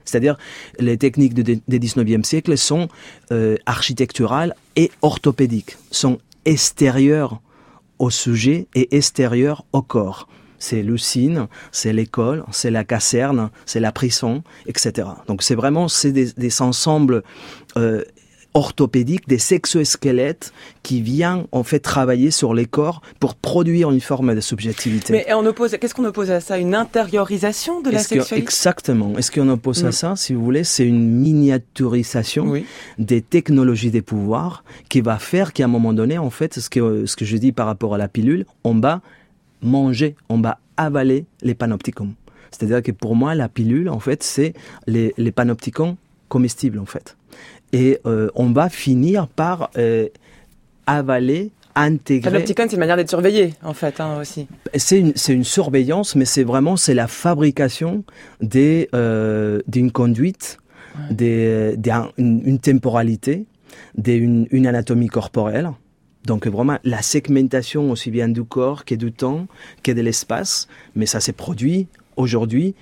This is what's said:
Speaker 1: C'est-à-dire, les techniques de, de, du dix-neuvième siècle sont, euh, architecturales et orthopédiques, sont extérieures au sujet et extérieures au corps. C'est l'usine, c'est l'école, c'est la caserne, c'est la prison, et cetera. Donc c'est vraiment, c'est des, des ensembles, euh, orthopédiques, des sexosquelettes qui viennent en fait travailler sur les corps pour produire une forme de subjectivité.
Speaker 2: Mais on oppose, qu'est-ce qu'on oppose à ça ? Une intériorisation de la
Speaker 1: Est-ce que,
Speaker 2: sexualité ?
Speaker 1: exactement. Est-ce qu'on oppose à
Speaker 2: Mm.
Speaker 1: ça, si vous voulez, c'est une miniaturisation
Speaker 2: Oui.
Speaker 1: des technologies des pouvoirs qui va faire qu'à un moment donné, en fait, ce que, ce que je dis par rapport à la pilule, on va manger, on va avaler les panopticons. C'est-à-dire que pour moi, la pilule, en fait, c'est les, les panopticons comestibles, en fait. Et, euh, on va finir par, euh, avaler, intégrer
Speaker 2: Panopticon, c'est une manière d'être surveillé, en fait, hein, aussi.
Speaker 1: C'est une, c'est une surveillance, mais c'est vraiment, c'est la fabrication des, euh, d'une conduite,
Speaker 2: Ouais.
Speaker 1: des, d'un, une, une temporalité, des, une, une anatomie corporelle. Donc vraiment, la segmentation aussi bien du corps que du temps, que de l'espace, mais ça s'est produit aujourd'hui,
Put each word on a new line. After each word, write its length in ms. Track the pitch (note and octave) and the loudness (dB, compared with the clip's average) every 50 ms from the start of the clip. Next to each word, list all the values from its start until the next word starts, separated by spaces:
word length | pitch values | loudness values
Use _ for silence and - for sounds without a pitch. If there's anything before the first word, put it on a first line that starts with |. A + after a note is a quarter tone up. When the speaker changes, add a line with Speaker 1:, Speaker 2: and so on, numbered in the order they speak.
| _ | _
Speaker 1:
C'est-à-dire, 320 | - - A#2 B2 D3 C#3 - - - - - - - - | -4 0 2 2 2 0 -2 -6 -16 -20 -20 -20 -16 -6
les 180 | - A#2+ A#2+ A#2 | -2 0 0 2
techniques 380 | A#2 C#3 C3+ - C#3+ C#3 B2+ A#2 | 2 2 2 4 4 4 4 4
de, 80 | B2 | 2
de, 160 | A2+ A#2 A#2 A2 - | 2 2 0 0 0
du 120 | - B2+ A#2+ | -2 -2 0
dix-neuvième 440 | A#2+ A2+ - B2+ A2+ G#2+ A2+ G#2+ G#2+ | 0 0 0 0 2 2 2 2 0
siècle 320 | - D#3 D#3+ - F3 D3 | 0 -2 -2 0 0 0
sont, 320 | C3 - - D3 E3+ E3+ D#3 - - - - - - _ - | 0 0 0 0 0 -2 -4 -8 -14 -20 -20 -20 -18 _ -4
euh, 260 | A#2+ A2+ A2 A2 A2 - - | -2 0 2 2 0 0 -2
architecturales 880 | - A#2 - - - B2 A#2+ B2+ - - - A2+ G#2 B2 D3 E3+ F3 - - _ _ - | -4 -4 -2 -4 -4 -2 -2 -2 -2 0 0 0 0 0 0 -2 -2 -4 -8 _ _ 0
et 160 | D3+ E3+ F3 - _ | 2 2 2 2 _
orthopédiques, 760 | - D3+ - - - D3 A#2+ - C3+ A#2 A#2 G#2+ - - - - - _ | 0 0 0 0 0 0 2 2 2 0 0 -2 -6 -8 -14 -20 -14 _
sont 300 | - - - C3 B2 A2+ - _ _ _ - | -4 -2 0 0 0 -2 -6 _ _ _ 0
extérieures 960 | D#3 D#3 C3+ - - - - D3 C3 B2 C3+ C3+ C#3+ D3+ D#3 C#3+ A2+ A2+ A2+ - _ _ _ _ _ - _ _ _ _ | 0 2 2 0 -2 0 2 2 4 4 4 4 4 4 2 0 -4 -6 -10 -16 _ _ _ _ _ -20 _ _ _ _
au 140 | - B2+ B2 | -2 0 0
sujet 560 | - - - B2 A#2 A2 A2+ C3+ D#3 E3+ F#3 - - | 0 0 0 0 0 2 2 2 0 0 -2 -2 0
et 200 | B2+ B2+ - C#3 | 0 2 2 2
extérieures 720 | C#3+ C#3 - - - B2+ A#2 A#2+ B2 C3 D3 D3+ - - _ - | 2 2 2 0 0 0 2 2 2 2 2 0 -4 -6 _ -4
au 80 | C3+ | -4
corps. 460 | B2+ - - A2+ G2+ F#2 F#2+ - - - - - - - _ - | -2 -2 -2 -2 -2 -2 -4 -10 -16 -20 -20 -20 -20 -20 _ -16
C'est 240 | - - A#2+ A2 G2+ | -8 -6 -4 -2 -2
l'usine, 640 | G#2+ A#2 A#2 - - - B2+ B2+ D3+ E3+ D3+ G#2+ - - - - - | -2 -2 -2 -2 -2 0 0 0 0 0 -2 -4 -6 -10 -16 -18 -12
c'est 220 | - - - A2 A2 | -8 -4 -2 0 0
l'école, 500 | A2 A2+ - - B2 A2+ B2 D3+ E3 - A2 | 0 0 -2 -2 -2 -2 0 -2 -4 -6 -8
c'est 180 | - - - A#2+ | -6 -4 -2 -2
la 140 | A2 A2 G2+ | -2 -2 -2
caserne, 680 | - A#2+ G#2 - - B2+ A#2 C3 C#3 C#3 A#2+ A2 A2 - - - | -2 -2 -2 0 0 0 0 2 2 0 0 -2 -4 -6 -12 -12
c'est 140 | - - A2+ | -6 -2 -2
la 120 | A2+ A2 | -2 -2
prison, 520 | - - C3+ B2 - - C3 A2+ B2 D3 - - - - - | -2 -2 -2 -2 -2 -2 -2 -2 -4 -4 -6 -12 -20 -16 -14
et 60 | - A2+ | -8 -6
cetera. 480 | - - A2 - A#2 F#2 G2 F2 - - | -4 -2 -2 -2 -4 -6 -8 -10 -10 -8
Donc 160 | - G#2 F#2+ | -8 -6 -4
c'est 140 | - - B2 | -2 -2 0
vraiment, 320 | A2+ G#2+ C#3 D3+ E3 F3 | 0 0 0 0 0 0
c'est 240 | E3 - - - C#3+ | 0 0 0 0 2
des, 200 | C3+ C3+ B2+ A#2 - | 2 2 0 0 -2
des 240 | B2 A#2+ A#2+ - - | -4 -4 -2 0 0
ensembles, 640 | C3 B2 B2 - - D#3+ D#3 D#3 D3 B2+ B2 G#2+ - - - - - - - - - - - | 0 0 0 0 0 2 2 4 4 4 4 2 -2 -4 -12 -20 -20 -20 -20 -20 -18 -8 -2
euh, 280 | A#2+ A#2 A2+ A2 G#2+ - - _ _ _ _ _ _ _ _ - | 0 0 0 0 -2 -4 -8 _ _ _ _ _ _ _ _ 0
orthopédiques, 760 | D3 C#3+ - - - C#3+ A2+ - B2+ A#2+ C3 F3 F#3 - - | 0 0 0 0 0 0 2 2 2 0 0 -2 -4 0 0
des 80 | C3 | 0
sexosquelettes 1120 | A2+ - - F#3 E3 - - - E3 D3 - - - - C3+ B2 B2 C3 D3 F3 - - - - - - - - _ - | 0 2 2 0 0 0 0 0 0 0 0 -2 -2 0 0 2 2 0 0 -4 -6 -12 -18 -20 -20 -20 -20 -20 _ -8
qui 180 | - C3 A#2+ | -4 -4 -2
viennent 440 | A2 A#2 C3 D3+ E3+ F3 F#3 F3+ - - - | -2 0 0 0 0 0 -2 -2 -4 -4 -4
en 100 | B2+ A#2+ | -4 -2
fait 160 | - D#3 C#3+ | 0 -2 -2
travailler 520 | - - - C#3 C3 B2+ B2 B2+ C3 D#3+ | -2 -2 -2 0 2 2 2 2 2 2
sur 220 | D3+ - D3 A#2 A2+ | 2 0 0 0 2
les 120 | A#2 B2 | 0 0
corps 360 | A#2 - D3 D3 E3 E3+ D#3 - - - _ | 0 0 0 0 0 -4 -8 -12 -20 -6 _
pour 140 | C#3+ B2 - | -4 -4 -4
produire 560 | - - B2+ D#3 F3 F3 E3+ E3+ F3 E3 D3 | -4 -4 -2 0 2 2 2 2 2 2 2
une 100 | C3+ B2+ | 2 0
forme 340 | - - C#3 B2+ C3 B2 A2 | 0 -2 -2 0 0 0 0
de 60 | G#2+ | 0
subjectivité. 720 | - - A#2+ G2 A2 A2+ A2 - - A#2+ - G#3 - - A3 | -2 -4 -6 -6 -4 -6 -6 -4 -4 -2 -2 -2 0 0 0
Speaker 2:
Mais 200 | G#3+ - - A3 | 0 2 0 0
on 120 | A3 G#3+ | 0 2
oppose, 320 | A3 A3 A3+ A#3+ A3+ G#3 - | 0 0 0 -2 -2 -2 -2
qu'est-ce 160 | A#3+ A#3 - | -4 -4 -4
qu'on 80 | C4 B3 | -4 -4
oppose 280 | G#3+ F#3 G#3 G3+ F#3 | -2 -2 -2 -2 -2
à 100 | F3+ F3 | -2 -2
ça ? 160 | - - G3 | -2 -4 -4
Une 180 | F3+ F3+ F3+ G3 | -2 0 0 0
intériorisation 1040 | A3 A#3 A3+ - A3+ G#3+ F3 F#3+ G#3 G3 G3 G#3 F3+ G3 G#3 G#3 - - E4 F4 F4 | 0 -2 0 -2 -2 -2 0 0 -2 0 0 -2 -2 -2 -2 -2 -4 -6 -6 -6 -4
de 100 | C#4 C4 | -2 -2
la 120 | G#3+ G#3+ | 0 0
Speaker 1:
Est-ce 80 | G#3 - | 0 0
que, 60 | A3 | 0
Speaker 2:
sexualité ? 280 | C3+ B2 - A3 A3 A3+ | 0 0 0 -2 -4 -2
Speaker 1:
exactement. 720 | - - - - F3+ - - - - B2 A2 G#2 G2+ G#2 | -2 -2 0 0 0 0 0 -2 -2 0 0 0 -2 -2
Est-ce 140 | G#2+ B2 - | -4 -4 -2
qu'on 160 | - D3+ C3+ | 0 0 2
oppose 380 | C3+ B2+ A#2 - C3 B2 F3 F3 | 2 2 0 0 -2 -2 0 0
à 20 | |
Speaker 2:
Mm. 40 | B2 - | 0 -2
Speaker 1:
ça, 220 | - E3 E3+ G3 | -2 -4 -4 -4
si 160 | - - - C3 | -4 -4 -4 -2
vous 100 | A#2 A2+ | -2 0
voulez, 220 | B2 C3 D3+ E3+ | 0 0 0 0
c'est 200 | - - - B2 | 0 0 2 2
une 140 | A#2+ A#2+ A#2 A#2 A2+ A#2 B2 | 4 4 4 4 4 4 4
miniaturisation 1300 | C#3 D#3 D#3 D3 C#3+ C#3 C3 B2+ - _ - - C3 A#2 A#2+ B2 A#2 - - A#2+ A2 - - D3 D3+ D3 | 4 4 4 4 4 4 4 2 -2 _ -4 -2 0 0 0 0 0 0 -2 -2 -2 -2 -2 -2 -2 0
Speaker 2:
Oui. 160 | C#3+ D3 G#3 - - - - - - - | -2 -4 -6 -10 -14 -20 -20 -12 -8 -6
Speaker 1:
des 220 | A2 G#2 A#2+ A#2 | -2 0 0 0
technologies 680 | - _ - E3+ - - C#3+ C3+ C3 B2+ A#2 G#2 A#2+ A2+ | 2 _ 0 2 4 4 4 4 4 4 2 2 0 0
des 120 | A2 A2+ | 0 0
pouvoirs 640 | G2+ - A2 G#2 G2+ G#2 A2 C3+ E3 F3+ - - - - - - - - | -2 -2 -4 -4 -2 -2 -2 -2 -2 -6 -8 -12 -16 -20 -20 -18 -8 -2
qui 100 | - C3 | 0 0
va 180 | A2 A#2 A2 | 2 0 0
faire 360 | G#2 - - F3+ F#3 G3 D3+ - | -2 -4 -2 0 0 0 0 0
qu'à 100 | - C3 | 0 0
un 60 | A#2+ | 2
moment 240 | A#2+ A#2 A2+ A2+ A2 | 2 2 2 2 2
donné, 240 | A2 A2 B2+ D#3+ | 2 0 0 0
en 120 | E3+ D3+ B2 | -2 -4 -6
fait, 300 | - - D#3 D#3+ - B2+ | -4 -4 -4 -4 -4 -8
ce 100 | - - | -10 -4
que, 360 | - B2+ A#2 A2+ G#2+ G#2+ A2 | 0 0 2 2 0 0 -2
ce 100 | G#2+ - | -4 -6
que 80 | - A2 | -6 -4
je 140 | G#2 A2+ | -4 -2
dis 160 | G#2+ A#2+ C3+ A2+ | 0 2 0 0
par 140 | B2 A2+ | 0 -2
rapport 280 | A2 G#2 - A#2 G#2 G#2 | -4 -4 -4 -4 -4 -2
à 20 | |
la 120 | G2+ G#2 F#2+ | -2 -4 -4
pilule, 360 | - A#2 A2 C3 D#3+ F#3+ F#3+ - _ _ - | -2 0 0 2 0 0 -2 -8 _ _ -2
on 100 | A#2 A2+ | 0 2
va 240 | A2+ A#2+ C#3+ E3 F#3 - - - _ _ _ _ _ _ _ _ _ | 2 2 2 0 -2 -6 -12 -20 _ _ _ _ _ _ _ _ _
manger, 560 | A#2 A#2+ C3 C#3 C3+ C3 B2 A2+ D3+ D3 D3 - _ | -2 0 2 2 2 2 0 0 -2 -2 -4 -6 _
on 140 | - A2+ A2+ | -2 0 0
va 180 | A2+ A2+ - - _ _ _ | 0 0 -2 -6 _ _ _
avaler 480 | - D#3+ D3+ C#3+ C#3 C3 C3 C3 C#3+ E3 - _ _ | -4 -2 -2 0 0 2 2 2 0 -2 -6 _ _
les 140 | - B2 A2+ | -4 -4 -4
panopticons. 580 | - A#2+ A2+ G#2+ F#2+ - B2 - - G#2 G2+ G#2+ - _ - - - - _ | -2 -2 -4 -4 -4 -6 -8 -8 -8 -8 -10 -10 -12 _ -20 -20 -20 -20 _
C'est-à-dire 320 | - - A2+ G#2+ A#2+ B2 A#2 | -8 -6 -2 0 0 0 0
que 80 | B2 | -2
pour 240 | G2+ - A#2 G#2+ A2+ | -4 -4 -2 0 2
moi, 180 | A#2 C3+ D3+ E3 | 2 2 2 0
la 140 | D#3 A#2+ | -2 -2
pilule, 400 | - - B2 A2+ A2+ B2 D#3 F3+ | -2 -2 -2 0 0 0 0 0
en 140 | F3+ C3+ A2 | -2 -4 -4
fait, 220 | - C3 D3 - - | -4 -4 -4 -4 -4
c'est 300 | - - C3+ D3 D#3+ - - - - - - - | -4 -2 0 -2 -2 -2 -8 -16 -20 -20 -10 -6
les, 260 | A#2 A2+ A#2 A2+ G#2+ - | -2 0 0 0 0 0
les 140 | - A#2 A#2 | -2 -2 -2
panopticons 640 | - - A#2+ A#2+ A#2 A#2 - A2+ - - D#3+ F3 F3+ - _ _ _ _ _ | 0 0 0 0 -2 -2 -6 -6 -4 -2 -2 -4 -4 -8 _ _ _ _ _
comestibles, 520 | - - B2+ B2+ A#2 - - - A#2+ G#2+ G#2 | -2 0 0 0 0 0 -2 -4 -4 -4 -6
en 60 | G2 | -8
fait. 300 | - - C3 - - - _ _ _ - - - - - - _ _ - | -10 -12 -14 -14 -16 -20 _ _ _ -20 -20 -20 -20 -20 -20 _ _ 0
Et, 260 | B2 B2+ C3 C3 - - | 2 4 4 4 2 0
euh, 220 | A#2 A2+ A2 A2 G#2 - | -2 0 0 0 0 0
on 160 | A#2+ B2 A#2+ | 0 2 2
va 160 | A#2+ C#3+ E3+ | 4 4 2
finir 640 | F3+ - - - C#3 B2+ B2 C3+ E3+ G3+ G3+ D#3+ - | 0 -2 -2 0 2 2 4 4 2 2 0 0 -2
par, 420 | - D#3+ D#3+ F3 F3+ E3 D3 - - | -2 -2 -2 -2 -2 -4 -6 -6 -2
euh, 320 | B2 A#2 A2+ A2+ A2+ A2 G#2+ - _ _ _ - - _ _ _ _ _ _ _ _ _ | 0 0 2 2 0 -2 -2 -6 _ _ _ -20 -20 _ _ _ _ _ _ _ _ _
avaler, 640 | C3+ D3 D3 C3+ C3+ C3 B2 B2+ B2+ D3 F3 G3+ G#3+ - _ _ _ - | -2 0 0 0 0 0 2 2 0 0 -2 -4 -6 -10 _ _ _ -2
intégrer 560 | C#3+ D3+ D3+ D#3+ C#3+ - - C#3 B2+ A#2 C#3 | 0 2 2 2 0 0 0 0 0 2 2
Speaker 2:
Panopticon, 340 | - E3 E3 G#3+ - - A#3 | 0 0 0 0 0 0 0
c'est 60 | A3+ A3 | 0 0
une 60 | F3+ | 0
manière 180 | E3 E3 F3 | 0 2 2
d'être 120 | F3+ E3+ D#3+ | 0 0 0
surveillé, 440 | F#3 E3+ F3+ G3 G#3 G#3+ F#3 E3 D#3 - E3 | 0 0 2 2 4 2 2 0 -2 -6 -10
en 100 | D#3+ D3 | -12 -8
fait, 280 | - E3+ D3 - - | -4 -4 -4 -4 -4
hein, 160 | D#3+ D#3 D3+ D3 | -6 -6 -6 -8
aussi. 260 | D3 - - D3+ C#3+ - - - - - - | -8 -10 -10 -12 -12 -12 -14 -16 -10 -6 -4
Speaker 1:
C'est 240 | C#3 - - F#3 G3 | -2 2 4 4 6
une, 140 | F3+ D3+ - | 6 4 2
c'est 160 | - - D3 | 2 0 2
une 140 | C3 B2+ A#2+ | 2 2 2
surveillance, 720 | - - F#3+ E3 C#3+ C3+ C3+ B2+ C3+ D#3+ G3 G3+ - - | 0 0 0 0 2 2 2 2 2 0 -2 -2 0 0
mais 100 | C#3 C3 | 2 2
c'est 180 | - - C#3 B2+ | 2 2 0 0
vraiment, 320 | A#2 B2 C3 C#3 E3+ F#3+ | 2 2 2 2 2 2
c'est 180 | F3+ - D3+ B2+ | 2 2 2 2
la 140 | B2 A#2 | 2 0
fabrication 960 | A#2 - - - E3+ E3+ C#3+ D3+ D3 C3+ - C#3+ B2+ - - D#3+ E3+ F#3+ G#3 G3 - - - - - - - | -2 -4 -2 0 0 2 2 2 2 2 2 0 -2 -2 -4 -4 -4 -4 -6 -6 -10 -16 -20 -20 -20 -10 -8
des, 480 | A#2 G#2+ B2 C3 C#3+ D3+ D#3+ E3 - - - | -6 0 2 4 4 4 4 2 0 0 0
euh, 680 | B2 A#2 A2+ A2 A2 A2 A2 G#2+ G#2+ G#2+ G#2+ G#2 G#2 - | 0 0 0 0 0 0 0 0 0 0 0 -2 -2 -2
d'une 220 | - A2 B2 B2 B2 | -2 0 0 2 2
conduite, 640 | - B2 A#2+ A#2+ A2+ A2+ D3 F#3 - - - - - - _ _ _ - - - - | 2 2 2 2 2 2 0 0 -2 -4 -10 -14 -16 -18 _ _ _ -20 -20 -18 -14
Speaker 2:
Ouais. 220 | D3 D3 C#3+ A2 | -12 -8 -6 -2
Speaker 1:
des, 640 | G#2+ A#2+ A#2 A2+ A2+ A2+ A2+ A2 A2 G#2+ G#2+ A2 | 0 0 2 2 2 2 2 2 2 0 0 -2
d'un, 320 | A2+ A2 A#2 A2+ A#2 A#2 - - | -2 -2 -2 0 -2 -2 -4 -2
une, 240 | - B2 A#2 A2+ A2+ - | 0 2 2 2 2 2
une 160 | C3 C3+ B2 | 0 0 2
temporalité, 840 | - C#3+ C3+ B2+ - B2+ A2+ A#2 A#2 A2+ A2+ A2 - C3+ D3+ F#3+ A3 - _ _ _ - - - - - - | 2 2 2 4 2 2 0 2 2 0 -2 -2 -2 -4 -4 -4 -6 -10 _ _ _ -20 -20 -20 -20 -12 -8
des, 180 | - G2+ B2 A#2+ | -4 0 2 2
une, 320 | A#2 A#2 A#2+ A#2 A#2 A2+ - | 4 4 4 4 2 2 2
une 160 | C#3 C3 C3 | 2 2 4
anatomie 400 | B2 A#2+ A#2+ A2+ - A#2+ A#2+ A#2+ | 4 2 0 0 0 0 0 0
corporelle. 640 | G#2+ - A#2 G2+ - - A2+ G#2 G#2+ G#2+ B2+ E3+ E3 C3 - _ _ _ _ _ _ _ _ - | 0 -2 -4 -4 -2 -2 -2 -2 -2 -2 -4 -4 -6 -8 -12 _ _ _ _ _ _ _ _ -6
Donc 220 | A2+ A2 G2+ - | -4 -4 -2 -2
vraiment, 300 | A#2 G2 G#2+ B2+ D3 C#3+ - - | -4 -2 0 0 0 -2 -2 -2
la 180 | B2+ A#2 G#2 | -4 -4 -2
segmentation 880 | - - - D3 - D3 C#3 C#3 C3 B2 C3+ C3 A#2+ - - D3+ D3 C3+ | -2 -2 -2 -2 0 2 2 2 2 2 0 -2 -4 -4 -4 -2 -2 -2
aussi 220 | A#2+ A#2 - B2 | -2 -4 -6 -4
bien 160 | A2 A#2 A#2 | -2 -2 0
du 160 | A#2 A2+ A#2+ A#2 | 0 0 -2 -4
corps 400 | A#2 - B2+ B2+ C3+ C#3+ - - | -4 -2 -2 -2 -2 -2 -6 -6
que 120 | - B2+ | -6 -6
du 180 | A2+ A#2+ A#2 A2+ | -4 -4 -6 -6
temps, 340 | - C3 B2+ C#3+ E3 F#3 - - - - - - _ | -4 -4 -4 -4 -4 -8 -10 -14 -20 -20 -20 -18 _
que 120 | - B2+ A#2+ | -4 -2 -2
de 80 | A#2+ | 0
l'espace, 640 | A#2 A#2 - - - - A2+ - G3 - - - - - - - - - - | 0 0 -2 -4 -4 -4 -4 -4 -4 -4 -4 -6 -6 -8 -14 -20 -20 -8 -4
mais 120 | A2 A2 | -2 -2
ça 160 | G#2 - G#2+ | -2 -2 -2
s'est 100 | - - | -4 -4
produit 560 | - - - - E3+ G#2 B2 D3 F3 F#3+ F#3+ - _ _ _ _ _ | -6 -6 -8 -8 -4 -2 0 0 0 0 -2 -4 _ _ _ _ _
aujourd'hui, 580 | C#3 C3 A#2+ A#2+ A#2 A#2 A2 A2+ C3+ F3 G3 G3 - | -2 -2 0 0 0 0 0 0 0 0 0 -2 -6